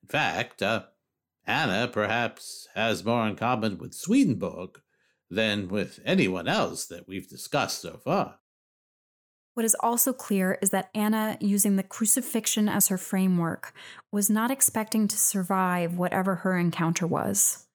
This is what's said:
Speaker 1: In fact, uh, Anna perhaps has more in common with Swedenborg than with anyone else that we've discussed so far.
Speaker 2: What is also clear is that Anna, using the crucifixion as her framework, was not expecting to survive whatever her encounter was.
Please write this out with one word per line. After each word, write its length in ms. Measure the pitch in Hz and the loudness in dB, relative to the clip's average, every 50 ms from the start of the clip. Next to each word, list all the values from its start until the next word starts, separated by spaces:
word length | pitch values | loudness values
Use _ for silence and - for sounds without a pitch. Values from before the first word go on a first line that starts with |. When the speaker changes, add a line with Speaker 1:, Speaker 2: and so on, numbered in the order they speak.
| _ | _
Speaker 1:
In 60 | - | -4
fact, 520 | - 147 147 101 80 90 120 - - - | -2 0 0 0 0 -2 -4 -6 -4 -2
uh, 220 | - 98 113 104 - - _ _ _ _ _ _ _ _ _ _ _ | 0 0 0 0 -2 -8 _ _ _ _ _ _ _ _ _ _ _
Anna 400 | - 110 143 160 123 92 104 120 | -2 0 0 2 2 2 0 0
perhaps 800 | 135 - 110 104 101 110 120 120 110 - - - - - - - - - | -2 0 -2 0 0 0 0 0 -2 -4 -10 -18 -16 -16 -16 -18 -12 -4
has 280 | - 110 113 107 85 90 | -2 0 0 0 0 0
more 240 | 110 120 120 113 | 0 0 2 2
in 80 | 110 98 | 0 -2
common 420 | - 110 120 127 117 110 110 95 | -2 0 0 0 0 0 -4 -4
with 160 | - - - - | -4 -12 -14 -14
Swedenborg 880 | - - 165 220 285 269 185 117 92 - 87 - 82 92 95 _ - _ _ _ _ _ _ _ _ _ _ | -12 -2 2 4 4 4 4 2 0 -2 -6 -6 -8 -12 -12 _ -20 _ _ _ _ _ _ _ _ _ _
than 380 | 87 104 110 107 104 104 98 | -2 0 0 2 0 -2 -2
with 320 | 90 98 107 90 - - - - | -2 -2 -2 -2 -4 -8 -10 -2
anyone 420 | - 185 190 143 95 92 90 82 | 0 2 2 2 2 0 -2 -2
else 380 | 110 175 220 143 87 82 82 - | -2 0 0 0 -2 -4 -8 -10
that 220 | - 85 85 - | -10 -12 -16 -14
we've 200 | - 95 95 95 | -12 -12 -12 -12
discussed 540 | - - - - - - 143 113 - - - | -12 -16 -16 -10 -4 -2 -2 0 -2 -4 -8
so 160 | - 85 78 | -8 -12 -14
far. 420 | - - - 170 196 - - - _ _ _ _ _ _ _ _ _ _ _ _ _ _ _ _ _ _ _ _ _ _ _ _ | -10 -4 -2 0 0 0 -4 -8 _ _ _ _ _ _ _ _ _ _ _ _ _ _ _ _ _ _ _ _ _ _ _ _
Speaker 2:
What 100 | 240 226 | -2 0
is 100 | 226 - - | 2 2 2
also 340 | - 233 240 240 - 269 254 | 2 0 2 2 0 0 0
clear 440 | - - - 208 190 185 185 190 - | -4 -2 0 2 2 2 2 0 0
is 100 | - 196 | 0 0
that 180 | - 190 190 - _ | 0 0 -2 -2 _
Anna, 440 | 214 208 214 220 220 214 220 - - | -2 0 0 2 0 0 -2 -4 -2
using 360 | - 202 202 202 202 208 196 | 0 0 2 2 2 2 2
the 80 | 190 190 | 2 0
crucifixion 840 | - - - 233 208 - 269 247 - - 226 220 - - 220 208 | -4 -4 -2 0 2 2 0 0 -2 -4 -2 -2 0 0 2 2
as 220 | 214 - 208 202 - | 2 2 2 2 2
her 80 | 196 | 0
framework, 760 | 185 - - - 190 185 190 180 175 170 165 - - - - _ - - - - - - _ | -2 -2 -2 0 2 2 4 4 2 2 0 -2 -6 -10 -18 _ -20 -20 -20 -20 -20 -16 _
was 180 | - 202 202 - | -2 0 2 2
not 220 | 214 214 226 240 | 2 2 2 0
expecting 560 | 269 269 - - - 220 214 214 - 220 214 | 0 2 0 2 2 0 -2 0 0 0 2
to 100 | 202 - | 2 0
survive 800 | - - - - 196 185 170 196 190 185 180 180 180 175 170 175 | 0 0 0 0 0 0 2 2 2 4 2 2 2 0 0 0
whatever 380 | 175 180 180 - 185 185 196 190 | 0 0 2 2 2 2 2 0
her 200 | 170 - 190 185 | 0 0 0 2
encounter 500 | 180 175 170 160 - 165 165 170 - 175 | 4 2 2 2 2 2 2 2 2 0
was. 600 | 165 - - - - 101 - - - - - - _ _ | 0 0 0 0 0 2 2 2 2 0 -4 -12 _ _